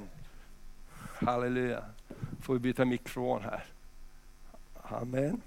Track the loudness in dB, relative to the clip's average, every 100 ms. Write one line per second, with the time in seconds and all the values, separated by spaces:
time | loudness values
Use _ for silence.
0 | 2 -10 -12 -12 -14 -14 -12 -12 -12 -10
1 | -10 0 4 4 4 4 4 2 -4 -10
2 | -12 -6 -6 -4 2 4 6 6 6 4
3 | 0 -2 2 2 0 -4 -6 -14 -14 -12
4 | -12 -14 -18 -16 -16 -16 -14 -12 -6 -4
5 | 2 4 4 2